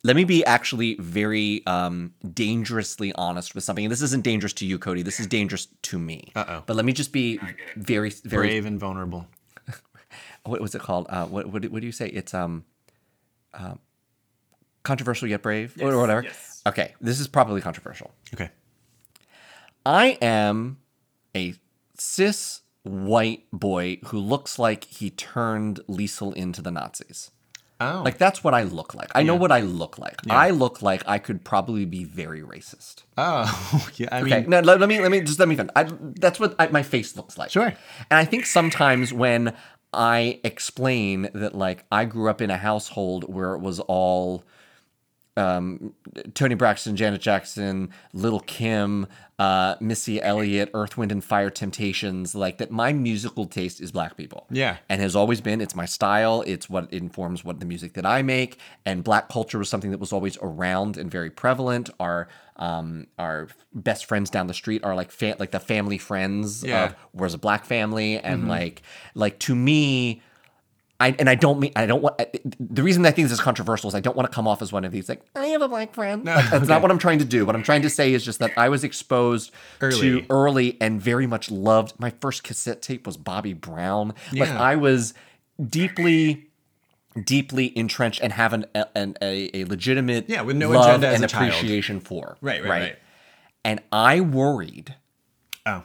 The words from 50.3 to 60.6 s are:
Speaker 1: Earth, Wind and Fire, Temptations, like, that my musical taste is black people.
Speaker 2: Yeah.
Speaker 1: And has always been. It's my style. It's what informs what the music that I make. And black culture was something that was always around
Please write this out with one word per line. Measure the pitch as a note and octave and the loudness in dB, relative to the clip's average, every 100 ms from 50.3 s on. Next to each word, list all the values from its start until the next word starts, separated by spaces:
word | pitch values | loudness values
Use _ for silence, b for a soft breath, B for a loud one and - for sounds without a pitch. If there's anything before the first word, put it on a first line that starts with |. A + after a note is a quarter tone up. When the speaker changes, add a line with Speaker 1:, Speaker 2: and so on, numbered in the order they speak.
| G#2 G#2 G2+ G#2 | 0 0 0 -2
Speaker 1:
Earth, | G#2+ G#2 - | -4 -6 -4
Wind | G#2+ | -4
and | G2+ | -4
Fire, | - G#2 G2 | 0 0 0
Temptations, | - G2+ - G2+ F#2 G#2 F#2+ F2+ G#2 | -4 -8 -4 -4 -2 -4 -6 -6 -4
like, | F#2 F2+ | -4 -4
that | A2+ | -6
my | A2+ A#2+ | -2 0
musical | D3 A#2+ G#2+ A2 - F#2+ | 0 0 -2 -4 -6 -6
taste | - F2+ - | -4 -6 -8
is | E2+ | -8
black | F2+ E2 - | -6 -6 -10
people. | D2+ - - | -16 -16 -8
Speaker 2:
Yeah. | B2+ C3 F2 - | -2 -2 -4 -4
Speaker 1:
And | G2 | -2
has | G2 | 2
always | G2 G#2 A#2 | 2 2 2
been. | G#2 A2 | -2 -4
It's | G2+ F2 | -4 -6
my | F2 | -8
style. | - G2+ G#2 A2 A2+ - | -2 2 4 4 2 -2
It's | F#2 - | -8 -4
what | F#2+ F2 | -6 -6
informs | F#2 F2 - F2 F2 | -8 -8 -8 -8 -8
what | F2 E2+ | -10 -10
the | F2 | -10
music | F2 F2 F#2+ | -10 -10 -4
that | F#2+ | 0
I | B2+ | 2
make. | C3+ C3 B2+ - B B G2 | 2 0 -2 -8 B B -6
And | F#2 | -4
black | G2 G#2 - | 2 2 2
culture | A#2+ A2 A2 | -6 -4 -4
was | G2+ | -4
something | G#2+ G2 | -4 -4
that | G2 | -6
was | G2 | -4
always | G2+ F#2+ - | -4 -4 -6
around | F#2+ D#2 | -10 -4